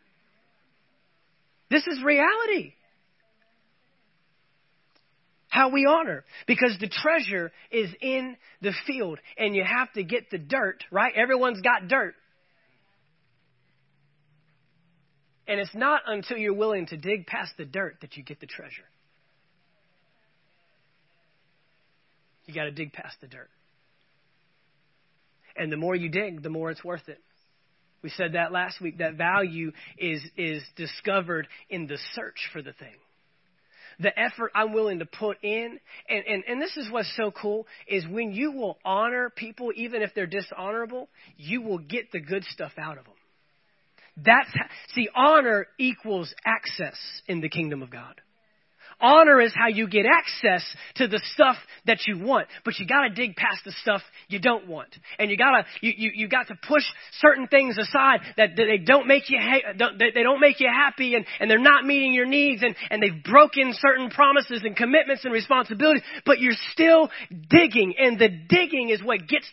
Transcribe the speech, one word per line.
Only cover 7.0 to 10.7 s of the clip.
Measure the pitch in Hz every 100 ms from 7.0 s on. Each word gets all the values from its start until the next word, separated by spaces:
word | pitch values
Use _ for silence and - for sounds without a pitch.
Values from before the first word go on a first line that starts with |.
| 302 330 202 196 170 - _
is | 233 190 175
in | 262 262 254 240 _ _
the | 202 - -
field, | 262 185 151 - -
and | 214 196
you |
have | 190 240 254
to | 214
get | 170 240 -
the | 185
dirt, | 147 269 202